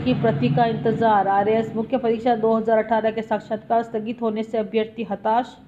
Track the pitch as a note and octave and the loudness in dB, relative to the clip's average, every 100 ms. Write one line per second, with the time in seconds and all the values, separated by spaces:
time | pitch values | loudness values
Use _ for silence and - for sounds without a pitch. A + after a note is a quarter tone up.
0 | B3+ B3 A3+ A3 B3 B3 A#3 A3 A3+ A3 | 0 2 2 2 0 2 2 0 -2 2
1 | A3+ G#3 G3 G3 G#3 A3 A3 A3 A3+ B3+ | 4 4 4 2 2 0 0 -6 -4 -2
2 | A3+ A3+ B3 A#3+ A3 A3+ A3 A3 A3 A3 | 0 0 0 2 2 2 2 2 2 0
3 | A3 A3 A3 G#3 - A3 - A#3 A3+ A3+ | 0 -4 -4 -4 -4 -8 -2 -2 0 -6
4 | G#3+ A3+ A#3 G#3+ A3 A3+ G3+ A3 A3 A3+ | -6 -4 -4 -4 -4 -4 -2 -2 -2 -6
5 | G3+ G3 A3 A3+ B3 - | -8 -4 0 0 -2 -10